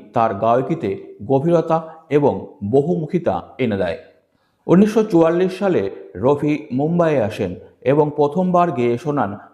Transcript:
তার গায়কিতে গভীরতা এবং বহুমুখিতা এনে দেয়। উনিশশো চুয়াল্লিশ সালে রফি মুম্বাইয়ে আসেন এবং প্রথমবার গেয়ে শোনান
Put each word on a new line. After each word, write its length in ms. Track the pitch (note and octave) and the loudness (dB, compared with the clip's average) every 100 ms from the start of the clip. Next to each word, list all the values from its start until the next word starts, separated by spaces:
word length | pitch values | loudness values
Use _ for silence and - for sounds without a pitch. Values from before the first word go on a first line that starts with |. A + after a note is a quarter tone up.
| - | -6
তার 180 | A#2+ A2+ | 0 0
গায়কিতে 560 | G2+ A2 B2 C3 E3 G2+ G2 - - | 2 2 2 0 -4 -4 -6 -10 -14
গভীরতা 540 | G#2 C3+ E3 E3+ E3 D#3+ E3 - - | -2 0 2 2 2 -2 -2 -16 -2
এবং 240 | D3 C3+ F#2+ - - G#2 | 2 2 0 -8 -10 0
বহুমুখিতা 640 | C3+ D3+ F3 D3+ F3 A2 F2 - - | 0 2 -2 -2 -2 -2 -4 -6 -4
এনে 200 | A#2+ G2 | -2 0
দেয়। 200 | F2+ E2 - _ _ _ _ _ - | -2 -4 -12 _ _ _ _ _ 2
উনিশশো 360 | F3 G#3+ A3+ | 4 4 2
চুয়াল্লিশ 480 | G#3+ E3 E3 F3 F#3 - | 2 4 4 2 -2 -2
সালে 240 | G3+ C3+ G2 - - F2+ | 0 0 -2 -8 -14 -2
রফি 360 | B2 C#3+ D3+ D3+ - | 0 2 0 -2 -4
মুম্বাইয়ে 520 | B2+ D3+ F3 E3 C#3 | -4 -2 0 2 0
আসেন 280 | G#2 - F#2 F#2 - _ | -2 -4 -6 -8 -16 _
এবং 240 | B2 D3 D3 D3 | 0 2 0 0
প্রথমবার 520 | C#3+ F3+ F3+ F3+ F3 | 0 0 0 2 2
গেয়ে 260 | B2+ A#2+ A#2+ | 0 0 0
শোনান 320 | D3+ C#3+ G2+ G2+ - | -2 -2 -4 -6 -16